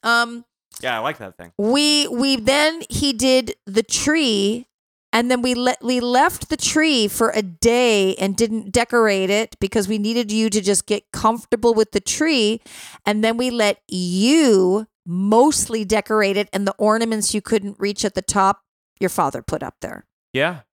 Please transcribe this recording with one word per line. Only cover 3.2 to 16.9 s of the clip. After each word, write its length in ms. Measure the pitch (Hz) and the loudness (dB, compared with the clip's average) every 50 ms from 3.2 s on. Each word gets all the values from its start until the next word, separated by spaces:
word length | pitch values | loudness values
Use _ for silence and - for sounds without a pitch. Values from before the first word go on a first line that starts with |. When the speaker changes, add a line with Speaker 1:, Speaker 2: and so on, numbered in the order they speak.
| 247 262 262 262 240 220 - _ _ | 2 4 4 2 2 -2 -10 _ _
Speaker 1:
the 160 | - 190 214 | -4 -2 -2
tree, 840 | 220 - - - - 285 302 330 302 247 214 202 196 202 220 240 247 _ _ _ _ _ _ _ _ _ | -2 0 -4 -4 0 0 0 0 0 0 0 0 0 -2 -2 -4 -10 _ _ _ _ _ _ _ _ _
and 180 | - 226 240 247 | -2 -2 0 0
then 120 | 254 247 | 0 0
we 120 | 240 254 247 | 0 -2 -2
let, 280 | 240 247 247 247 - | 0 0 -2 -2 -2
we 160 | - 233 254 247 | -4 -2 -2 0
left 500 | 233 247 240 247 285 359 - - - _ | 0 2 2 4 4 2 0 -4 -8 _
the 60 | 311 | -8
tree 520 | - - - - 311 311 320 294 247 214 202 | -4 -4 -2 0 2 2 2 2 2 0 0
for 220 | - - 240 220 | 0 0 0 0
a 120 | - 214 | 0 -2
day 720 | 214 185 170 _ - 240 233 240 254 240 220 202 196 190 190 | -4 -4 -6 _ 2 2 4 4 4 4 4 4 2 2 0
and 200 | - 190 196 196 | 0 -2 -4 0
didn't 340 | - 233 226 220 220 208 196 | 0 -2 -2 -2 -6 -8 -2
decorate 600 | 185 247 240 240 - 240 226 214 202 190 190 185 | -2 -2 0 2 2 2 2 4 2 0 0 0
it 260 | 202 208 226 - - _ | 0 0 0 -4 -6 _
because 300 | - 190 - 220 202 185 | -6 -2 -2 -2 -2 0
we 100 | 220 214 | -2 -2
needed 320 | 202 214 226 240 240 202 | -2 -2 0 -2 -2 0
you 200 | 214 220 220 220 | 0 0 0 2
to 100 | 196 214 | 0 0
just 260 | 185 196 202 190 - | 0 0 0 0 0
get 240 | - 208 202 _ _ | -2 -4 -4 _ _
comfortable 600 | - 156 - 220 226 240 - _ - 220 220 240 233 | -12 0 0 0 0 0 -2 _ -4 2 2 2 4
with 180 | 220 220 _ | 4 0 _
the 80 | - 202 | 0 -4
tree. 600 | - - - - 302 320 311 254 220 208 226 226 _ - - - - - - - _ | -4 -4 -4 -2 0 0 2 2 2 0 0 -4 _ -18 -20 -20 -20 -20 -20 -8 _
And 180 | - 208 214 214 | -4 -2 0 0
then 120 | 226 226 | 0 0
we 140 | 233 254 254 | 0 -2 -4
let 300 | 240 233 214 202 202 _ _ - | 0 0 0 0 0 _ _ -8
you 1000 | - 185 180 175 180 185 202 240 294 330 311 262 220 190 185 180 185 214 220 _ _ _ _ | -6 -4 -4 -2 0 2 2 4 4 4 6 6 4 4 4 4 2 0 -4 _ _ _ _
mostly 800 | 175 170 180 190 202 214 226 262 - 196 - - - 233 226 214 | -8 -6 -4 0 2 4 6 6 4 2 0 -4 -4 -4 -6 -2
decorate 520 | 185 214 226 233 - 214 214 208 196 196 | 0 -2 -2 0 0 0 0 2 2 0
it, 120 | 202 208 - | 0 -2 -2
and 140 | - 185 202 | -4 -2 -2
the 80 | 196 - - | -2 -2 0
ornaments 540 | 208 214 | 2 2